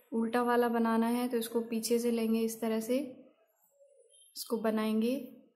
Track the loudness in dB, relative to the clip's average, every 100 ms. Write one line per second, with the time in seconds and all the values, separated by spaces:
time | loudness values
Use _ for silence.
0 | -6 -2 0 0 2 4 4 2 2 2
1 | 2 2 0 -2 -2 -2 -2 -4 0 0
2 | 2 0 2 2 0 -2 -2 -2 0 0
3 | -2 -10 -20 _ _ _ _ _ -20 _
4 | -20 _ _ -14 -6 -2 0 0 0 0
5 | 0 -2 -6 -18 -20